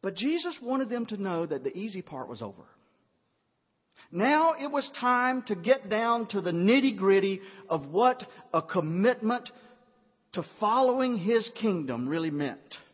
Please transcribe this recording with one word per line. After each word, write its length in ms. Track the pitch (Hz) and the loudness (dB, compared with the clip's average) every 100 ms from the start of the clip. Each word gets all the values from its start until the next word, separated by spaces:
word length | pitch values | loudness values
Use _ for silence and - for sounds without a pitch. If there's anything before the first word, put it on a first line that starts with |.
But 160 | 196 170 | -6 -4
Jesus 400 | 247 339 349 311 | -2 -2 -4 -8
wanted 300 | 247 262 254 | -4 -2 -2
them 160 | 240 226 | -4 -4
to 100 | 208 | -4
know 300 | 196 170 170 | -4 -2 -2
that 180 | 139 | -4
the 100 | 131 | -4
easy 280 | 170 220 190 | -6 -8 -8
part 260 | - 143 127 | -12 -12 -10
was 140 | 113 | -10
over. 220 | 107 98 - _ _ _ _ _ _ _ _ _ _ _ _ _ - | -12 -12 -20 _ _ _ _ _ _ _ _ _ _ _ _ _ -10
Now 400 | 170 233 302 330 | -2 2 4 2
it 180 | 311 277 | 2 -2
was 180 | 285 262 - | -2 -4 -2
time 420 | 247 247 254 254 - | 0 2 2 -2 -4
to 80 | |
get 340 | 190 170 269 202 | -4 2 0 2
down 400 | 214 233 233 226 | -2 0 0 0
to 120 | 202 | -4
the 100 | 175 | -2
nitty-gritty 880 | 165 185 262 262 202 190 196 196 190 - - - | 2 4 6 4 2 4 4 4 -4 -10 -20 -6
of 180 | 165 139 | -6 -2
what 360 | 170 247 247 - - - | 2 4 2 -8 -20 -4
a 80 | 165 | -4
commitment 920 | 156 190 156 170 214 247 220 247 - - - _ _ _ _ _ _ | 0 -2 -2 2 2 2 -2 -4 -6 -20 -20 _ _ _ _ _ _
to 100 | - 160 - | -8 -8 -2
following 560 | 214 240 262 254 254 233 | 2 4 4 4 0 0
his 340 | 175 233 226 - | 2 2 0 -2
kingdom 460 | 220 180 139 117 127 | 0 0 -2 -4 -2
really 240 | 165 165 | -2 -2
meant. 460 | 147 143 - - - - | -2 -4 -6 -16 -20 -20